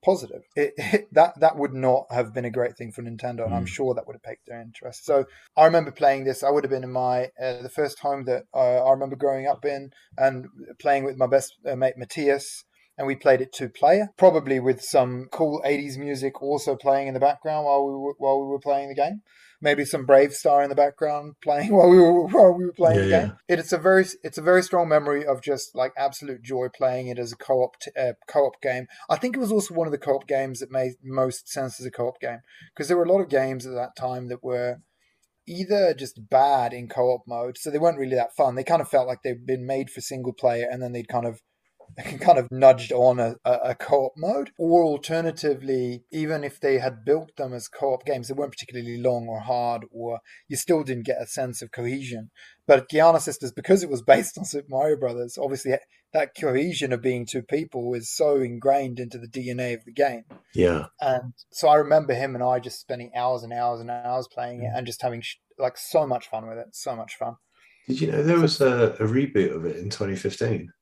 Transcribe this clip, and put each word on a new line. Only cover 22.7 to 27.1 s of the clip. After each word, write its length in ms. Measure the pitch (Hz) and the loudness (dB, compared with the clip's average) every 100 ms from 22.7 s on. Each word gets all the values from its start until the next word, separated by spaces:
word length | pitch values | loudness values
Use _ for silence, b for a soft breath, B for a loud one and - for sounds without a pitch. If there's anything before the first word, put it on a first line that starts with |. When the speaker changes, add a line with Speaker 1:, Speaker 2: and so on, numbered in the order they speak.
Speaker 1:
playing 260 | - 170 165 | 2 4 4
Speaker 2:
Yeah, 40 | |
Speaker 1:
the 40 | 196 | 4
Speaker 2:
yeah. 100 | 165 | 2
Speaker 1:
game. 160 | 104 - _ | 2 -8 _
It, 100 | 175 | -2
it's 140 | 165 | 0
a 60 | 175 | 0
very, 260 | 165 190 185 - | 4 6 4 -2
it's 160 | 156 160 | -12 -4
a 40 | |
very 200 | 160 185 | 4 4
strong 260 | 180 180 170 | 4 0 4
memory 360 | 151 147 143 147 | 2 2 -2 -2
of 140 | 131 | -4
just, 320 | 135 135 - | -2 -6 -6
like, 180 | - 131 135 | -4 -4 -2
absolute 460 | 139 135 143 127 | -6 -6 -12 -12
joy 260 | 117 131 127 | -8 -6 -6
playing 400 | - 131 127 | -2 -2 -2
it 100 | 127 | -6